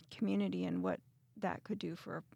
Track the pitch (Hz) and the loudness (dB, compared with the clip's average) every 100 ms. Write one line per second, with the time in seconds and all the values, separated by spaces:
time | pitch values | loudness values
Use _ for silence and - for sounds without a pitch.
0 | - - 202 196 196 185 180 - 185 - | -10 -2 2 4 2 2 2 2 2 0
1 | - - _ - 190 - - 202 170 175 | -4 -20 _ -4 -2 -2 -4 -4 -2 -4
2 | - 160 - | -6 -6 -8